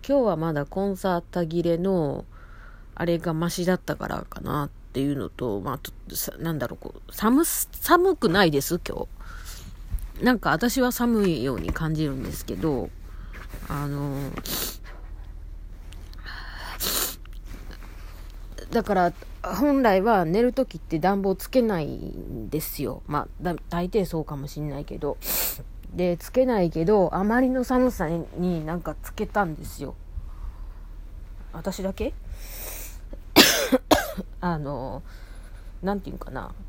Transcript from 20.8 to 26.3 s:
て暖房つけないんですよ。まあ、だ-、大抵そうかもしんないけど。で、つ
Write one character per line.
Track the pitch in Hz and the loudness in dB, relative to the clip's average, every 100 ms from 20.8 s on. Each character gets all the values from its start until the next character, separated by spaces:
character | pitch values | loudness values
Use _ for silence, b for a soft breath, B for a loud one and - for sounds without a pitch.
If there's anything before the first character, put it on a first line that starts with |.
て | - 160 | -4 2
暖 | 185 202 | 4 4
房 | 196 | 2
つ | 190 - | 0 4
け | 262 | 4
な | 226 185 | 4 2
い | 139 | -2
ん | 127 - - - 117 107 | -4 -8 -8 -8 -8 -4
で | 151 | -4
す | - - | -4 -4
よ。 | 127 - - | -4 -4 -4
ま | 147 | -4
あ、 | - - | -4 -4
だ-、 | 175 170 - | -4 -4 -4
大 | 170 180 | -2 0
抵 | 220 175 | 0 0
そ | 165 | -2
う | |
か | 151 147 | -4 -6
も | 143 | -6
し | - | -6
ん | 147 | -4
な | 139 | -4
い | 147 | -8
け | - | -4
ど。 | 147 - B B B B - - - | -4 -4 B B B B -10 -12 -8
で、 | 175 180 170 | 0 2 2
つ | - | 2